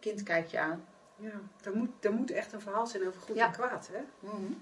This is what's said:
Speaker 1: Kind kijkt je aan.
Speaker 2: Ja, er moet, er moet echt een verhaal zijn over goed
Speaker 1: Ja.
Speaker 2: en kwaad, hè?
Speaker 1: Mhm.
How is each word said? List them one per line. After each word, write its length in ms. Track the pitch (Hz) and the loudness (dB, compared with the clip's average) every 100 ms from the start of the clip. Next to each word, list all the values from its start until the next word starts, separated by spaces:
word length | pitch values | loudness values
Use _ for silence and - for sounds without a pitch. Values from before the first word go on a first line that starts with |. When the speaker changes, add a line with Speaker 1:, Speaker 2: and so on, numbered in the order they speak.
Speaker 1:
Kind 220 | 220 208 | -2 -2
kijkt 280 | 202 165 165 | 2 2 2
je 80 | - | 0
aan. 260 | 156 170 - - - - | 0 0 -6 -20 -20 -14
Speaker 2:
Ja, 260 | 214 208 196 - | -10 -10 -12 -10
er 120 | - 202 | -2 0
moet, 300 | 240 - 208 | 0 0 2
er 80 | |
moet 180 | 226 262 | 4 2
echt 220 | - - | 0 -2
een 80 | 214 | -6
verhaal 260 | 208 202 233 | -2 0 0
zijn 200 | 202 185 | 0 -2
over 140 | 185 | -2
goed 140 | - 220 | -4 4
Speaker 1:
Ja. 100 | 233 | 4
Speaker 2:
en 60 | |
kwaad, 360 | 170 247 220 - | 4 0 0 -4
hè? 100 | 190 294 - | -6 -6 -10
Speaker 1:
Mhm. 340 | 196 214 190 294 | -8 -4 -4 -4